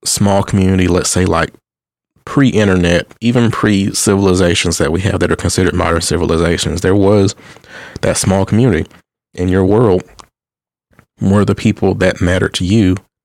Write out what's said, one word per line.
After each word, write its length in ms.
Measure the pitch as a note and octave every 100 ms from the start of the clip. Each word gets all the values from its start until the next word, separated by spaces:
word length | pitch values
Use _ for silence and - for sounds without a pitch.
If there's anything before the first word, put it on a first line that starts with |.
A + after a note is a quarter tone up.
small 380 | - - G2+ G2
community, 460 | G2 G2+ F#2+ F#2+ F2+
let's 220 | F2 -
say, 160 | F2+ F#2
like, 260 | E2 E2 - _ _ _ _ _ _ -
pre-internet, 840 | - C3+ G#2 G#2 F#2 F2 F2 - -
even 300 | A#2 B2 A#2
pre-civilizations 1300 | - G#2+ G2 G2 - - G2 G2 F#2 F2 E2+ F2+ E2
that 140 | D2+
we 80 | E2+
have 180 | F#2+ F#2
that 140 | -
are 40 | E2
considered 380 | - - F#2
modern 260 | F2+ F2 E2+
civilizations, 800 | - E2+ E2 E2 E2+ E2 D#2+ E2
there 140 | F#2
was 400 | G2+ G2 G#2 G2 - - - - - - -
that 140 | - -
small 300 | - F#2+ F#2+
community 420 | G#2 B2+ E2 - - _ _ _
in 140 | - F2+
your 160 | F#2
world 400 | F#2+ G#2+ A#2+ F2+ - - - _ _ _ _ _ _ _ _ -
were 240 | G#2 G2+
the 120 | G2 G2
people 380 | A2+ G2+ G2
that 260 | G2 F#2 -
mattered 340 | F2+ F#2 F#2
to 100 | -
you 320 | F2+ A2+ F#2 F#2+ - _